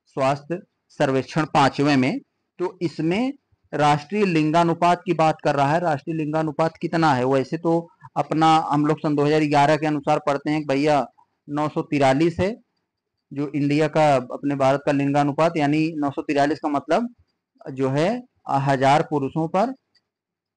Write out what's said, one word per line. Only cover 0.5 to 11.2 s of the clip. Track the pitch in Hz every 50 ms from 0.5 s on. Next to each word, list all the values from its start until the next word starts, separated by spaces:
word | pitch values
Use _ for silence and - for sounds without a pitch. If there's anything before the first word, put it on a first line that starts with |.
| 170 190 - _ _ _ _ _
सर्वेक्षण | _ - 151 135 135 131 127 - - 165 151
पांचवें | 139 - 156 139 131 - - 143 147 147 131
में, | 127 139 214 277 - _ _ _ _ _ _ -
तो | 180 180 - -
इसमें | 175 160 - - 156 165 175 208 254 262 285 _ _ _ _ _ _ _ -
राष्ट्रीय | 147 147 147 147 151 - - 202 214 208
लिंगानुपात | 190 165 156 151 156 151 170 170 170 165 165 175 175 175 175 -
की | 185 170
बात | 156 160 156 151 - -
कर | 156 147
रहा | 143 139 139 151
है। | 175
राष्ट्रीय | 180 170 151 135 - 165 165 160
लिंगानुपात | 151 147 151 160 156 156 139 - 160 160 - -
कितना | - 160 - 165 165 156 135
है? | 123 123
वैसे | 131 135 135 131 - 165 160
तो | - 170 165 170 170 - _ _ - - -
अपना | - 147 - - 160 160 160 160 160 160 -
हम | 143 147 147
लोग | 147 156 151
सन | - 156 147
दो | 143 143
हज़ार | 147 156 156
ग्यारह | 156 147 147 143 143 147 156 147
के | 151 156
अनुसार | 151 143 135 151 151 147
पढ़ते | - 147 139 139 - 151
हैं | 151 156
कि | 147
भैया | 143 135 139 143 151 151 139 120 - _ _